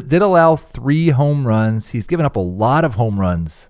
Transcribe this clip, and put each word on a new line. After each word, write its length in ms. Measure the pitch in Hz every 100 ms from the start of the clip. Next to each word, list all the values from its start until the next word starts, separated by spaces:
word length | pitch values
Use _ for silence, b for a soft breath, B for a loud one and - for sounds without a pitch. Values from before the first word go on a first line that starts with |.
| 151
did 140 | 170
allow 340 | 202 175 165 156
three 540 | - - 127 156 165
home 360 | 127 147 147 127
runs. 440 | 110 110 110 -
He's 180 | 123 -
given 180 | 175 143
up 100 | 110
a 40 |
lot 440 | 90 92 113 147
of 120 | - 101
home 240 | 117 98
runs 500 | 92 87 82 -